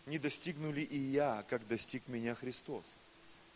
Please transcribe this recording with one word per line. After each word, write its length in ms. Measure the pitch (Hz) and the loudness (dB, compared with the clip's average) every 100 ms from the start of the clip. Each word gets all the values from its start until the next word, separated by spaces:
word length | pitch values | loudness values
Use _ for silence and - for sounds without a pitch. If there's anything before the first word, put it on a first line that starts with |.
| - | -4
"Не 120 | 151 | 0
достигну 540 | 143 - 175 147 151 | 2 2 0 -2 0
ли 100 | 147 | 0
и 160 | 156 147 | 0 0
я, 460 | 135 139 143 107 - | 4 4 6 4 2
как 180 | 123 110 | 0 2
достиг 340 | 113 - 131 - | 0 0 -2 -4
меня 260 | 120 117 | -2 0
Христос?" 500 | 117 - - - 117 - - - - - - - | 0 -2 -4 -4 -6 -6 -12 -16 -20 -20 -20 -20